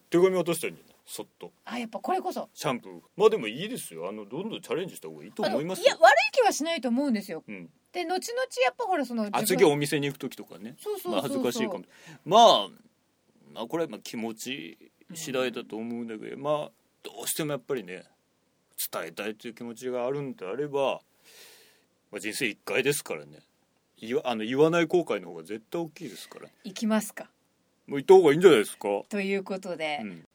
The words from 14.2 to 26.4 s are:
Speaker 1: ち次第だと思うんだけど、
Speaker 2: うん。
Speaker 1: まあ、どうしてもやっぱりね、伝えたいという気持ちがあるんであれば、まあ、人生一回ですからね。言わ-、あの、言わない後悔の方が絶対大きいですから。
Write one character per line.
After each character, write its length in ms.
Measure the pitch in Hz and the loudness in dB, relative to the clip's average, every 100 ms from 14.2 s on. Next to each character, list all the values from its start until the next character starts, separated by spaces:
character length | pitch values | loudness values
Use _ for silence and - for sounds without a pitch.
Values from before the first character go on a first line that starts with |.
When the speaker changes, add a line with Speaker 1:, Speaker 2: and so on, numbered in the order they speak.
| 113 110 | -8 -8
Speaker 1:
ち 420 | 123 139 85 - - _ - | -10 -10 -12 -18 -20 _ -18
次 180 | 170 151 | -12 -6
第 200 | 127 127 | -2 -2
だ 120 | 117 | -4
と 140 | 110 107 | -8 -8
思 220 | 117 120 | -8 -8
う 40 | |
ん 40 | 117 | -10
だ 120 | 110 | -12
け 100 | 110 | -12
ど、 60 | 123 | -8
Speaker 2:
う 40 | |
ん。 40 | |
Speaker 1:
ま 260 | 143 151 - | -4 -4 -4
あ、 20 | - _ _ | -14 _ _
ど 200 | - - | -18 -10
う 40 | - | -8
し 60 | |
て 100 | - | -6
も 100 | 151 | -4
や 40 | 139 | -6
っ 40 | |
ぱ 120 | - | -4
り 100 | 131 | -6
ね、 200 | 90 90 - _ _ _ _ _ _ - - | -6 -12 -16 _ _ _ _ _ _ -10 -8
伝 140 | 107 85 | -6 -8
え 40 | |
た 160 | 85 104 | -6 -8
い 80 | 104 | -8
と 120 | 120 | -12
い 40 | |
う 20 | 110 | -12
気 80 | |
持 100 | 117 | -12
ち 160 | 117 127 | -10 -6
が 160 | 123 123 | -4 -2
あ 60 | |
る 100 | 143 | -4
ん 140 | 139 117 | -6 -8
で 100 | 92 | -8
あ 100 | 120 | -6
れ 120 | 147 | -4
ば、 340 | 139 131 87 - _ - - - - - _ _ _ _ | 0 0 -2 -8 _ -20 -20 -20 -20 -20 _ _ _ _
ま 60 | 104 | -10
あ、 20 | |
人 140 | 107 | -8
生 140 | 101 117 | -4 -4
一 120 | 101 | -4
回 200 | - 104 | -4 0
で 100 | 131 | 0
す 100 | 143 | -2
か 120 | - 78 | -4 -10
ら 100 | 73 | -12
ね。 140 | 78 _ _ _ _ _ _ | -20 _ _ _ _ _ _
言 200 | 113 135 | -6 -4
わ-、 40 | 127 | -2
あ 60 | 110 | -4
の、 100 | 110 | -2
言 140 | 131 | 4
わ 100 | 160 | 4
な 100 | 170 | 4
い 60 | 160 | 2
後 160 | 180 | 2
悔 180 | 156 104 | 0 -4
の 100 | 87 | -6
方 60 | 85 | -14
が 80 | |
絶 200 | 82 113 - | -12 -12 -8
対 100 | 170 | -8
大 80 | 165 | -8
き 160 | 160 131 | -10 -16
い 40 | |
で 60 | 87 | -14
す 140 | - | -18
か 100 | |
ら。 100 | - | -18